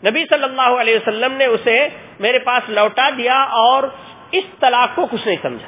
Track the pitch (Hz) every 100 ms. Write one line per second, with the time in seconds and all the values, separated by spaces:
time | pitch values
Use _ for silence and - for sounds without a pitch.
0 | 190 247 311 294 277 262 254 247 226 226
1 | 220 214 254 269 269 226 233 226 294 -
2 | - - 202 247 247 247 - 208 214 214
3 | 269 269 240 262 269 233 233 262 269 -
4 | - - - 359 381 - 262 240 247 -
5 | 269 233 220 175 143 120